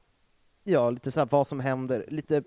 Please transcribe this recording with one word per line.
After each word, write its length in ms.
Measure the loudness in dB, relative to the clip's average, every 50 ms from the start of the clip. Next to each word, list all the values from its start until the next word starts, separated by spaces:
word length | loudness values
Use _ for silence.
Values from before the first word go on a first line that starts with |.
| _ _ _ _ _ _ _ _ _ _ _ _ _
Ja, 260 | 2 2 4 4 2
lite 200 | 0 -2 -6 -4
så 100 | -2 0
här 60 | 0 2
vad 160 | 2 2 2
som 140 | 0 -2 -4
händer, 440 | -2 -2 -2 -2 -2 -2 -4 -4 -4 -6
lite, 340 | -8 -8 -4 0 0 0 0